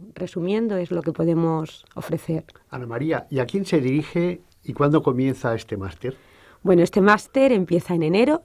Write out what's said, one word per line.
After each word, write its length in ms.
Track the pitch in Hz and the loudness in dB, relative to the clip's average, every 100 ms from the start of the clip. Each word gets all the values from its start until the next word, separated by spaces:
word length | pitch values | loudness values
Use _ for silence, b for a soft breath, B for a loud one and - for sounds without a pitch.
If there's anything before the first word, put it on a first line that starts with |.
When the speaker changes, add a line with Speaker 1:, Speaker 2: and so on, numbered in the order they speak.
| 196 | -16
Speaker 1:
resumiendo, 640 | - 180 185 175 214 226 190 | -12 -10 -6 -4 -2 -2 -4
es 140 | 175 | -4
lo 100 | 170 | -4
que 100 | 165 | -4
podemos 720 | 151 165 165 165 160 156 - _ - | -2 0 2 0 -2 -6 -12 _ -14
ofrecer. 500 | - 160 - 160 - - _ | -8 -6 -4 -6 -8 -20 _
Speaker 2:
Ana 160 | 127 117 | -12 -8
María, 400 | 117 156 143 - | -4 -2 -2 -2
¿y 80 | 131 | -4
a 80 | 123 | -2
quién 180 | 196 190 | -4 0
se 160 | 160 | 0
dirige 600 | 127 147 151 175 175 180 _ _ | 2 0 -2 -2 -2 -4 _ _
y 100 | - | -8
cuándo 280 | 123 143 156 | 0 2 4
comienza 540 | 151 127 135 131 123 113 | 2 0 0 0 -2 -4
este 200 | - 101 | -6 -8
máster? 380 | 95 - 123 - B B B B | -8 -8 -10 -10 B B B B
Speaker 1:
Bueno, 220 | - 175 | 2 4
este 180 | 170 208 | 4 4
máster 500 | 196 214 - 269 269 | 4 4 2 2 4
empieza 440 | 220 170 175 - 170 | 2 2 -2 0 -2
en 80 | |
enero 400 | 156 190 262 302 | 2 2 2 0